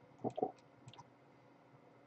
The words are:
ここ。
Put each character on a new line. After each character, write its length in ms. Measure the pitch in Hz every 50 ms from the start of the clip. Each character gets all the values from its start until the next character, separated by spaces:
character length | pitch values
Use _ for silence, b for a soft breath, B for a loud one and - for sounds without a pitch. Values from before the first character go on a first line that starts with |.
| - - - -
こ 100 | - - -
こ。 180 | - - - - - - - - - - - - - - - - - - - - - - - - - - - - - - - - - -